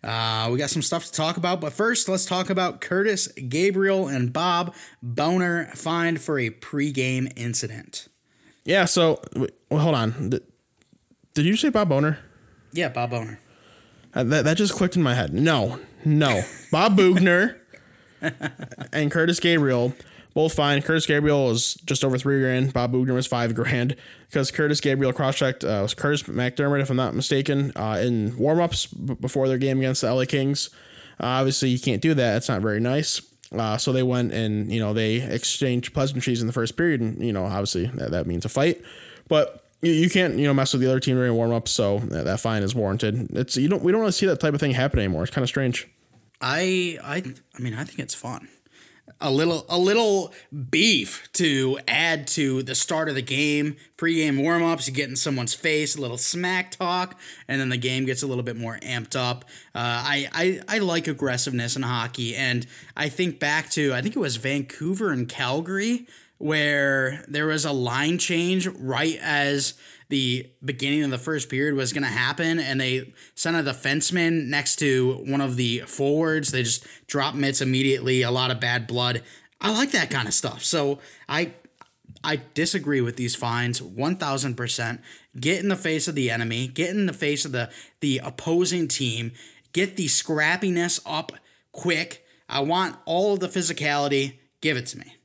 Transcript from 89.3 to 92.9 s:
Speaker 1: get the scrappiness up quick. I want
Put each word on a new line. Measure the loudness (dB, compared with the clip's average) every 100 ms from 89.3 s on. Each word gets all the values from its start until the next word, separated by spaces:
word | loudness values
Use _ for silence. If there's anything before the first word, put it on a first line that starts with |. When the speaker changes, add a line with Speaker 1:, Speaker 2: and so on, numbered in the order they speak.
| -10 -20 -20 _
Speaker 1:
get | -2 -2 -2
the | 0
scrappiness | 0 0 0 2 2 0 0 0 -2 -4
up | -6 -6 -14 _ _ _
quick. | -6 -2 -2 -2 -10 _ _ _
I | -4
want | 0 0 0